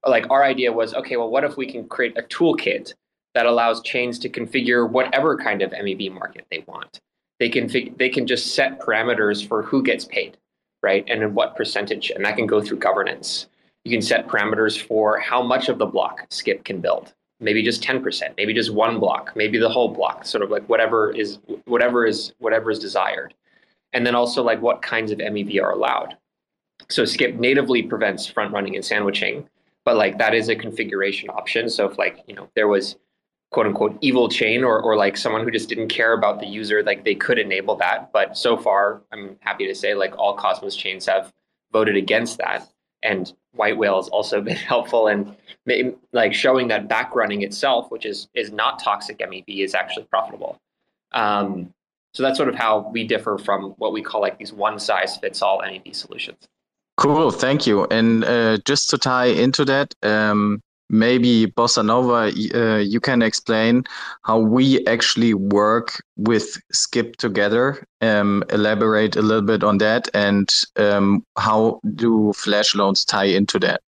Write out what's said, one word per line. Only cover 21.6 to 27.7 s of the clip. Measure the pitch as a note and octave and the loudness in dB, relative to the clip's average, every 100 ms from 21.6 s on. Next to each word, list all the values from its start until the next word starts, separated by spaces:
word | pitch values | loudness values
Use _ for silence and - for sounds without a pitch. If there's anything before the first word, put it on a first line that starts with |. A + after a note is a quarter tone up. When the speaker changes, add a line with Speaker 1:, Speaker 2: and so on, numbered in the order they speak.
| - | -4
Speaker 1:
whatever | A#2+ A#2+ A#2+ A2+ | 0 2 2 0
is, | G#2 - _ | -2 -8 _
whatever | A#2 A2 A2 | -2 0 0
is | G#2 | -4
desired. | G2+ G2 F#2+ G2+ C#2 _ _ _ _ _ _ | -4 -2 -2 -4 -10 _ _ _ _ _ _
And | B2+ A#2+ | -2 0
then | |
also, | A#2+ A#2+ - | 2 0 0
like, | A#2+ A2 | 0 2
what | A#2 - | 0 -2
kinds | - A#2 A2 | -2 -4 -4
of | G#2 | -4
M | A2+ G#2 | -4 -4
E | |
V | G2+ G2 | -2 0
are | F#2+ | 0
allowed. | F#2+ A#2+ - - - _ _ _ _ _ _ - | 0 0 -2 -4 -14 _ _ _ _ _ _ -8
So | - | -2
Skip | A2+ - B2+ | -2 0 -2
natively | A2+ A#2+ C#3 A#2+ | 0 2 2 2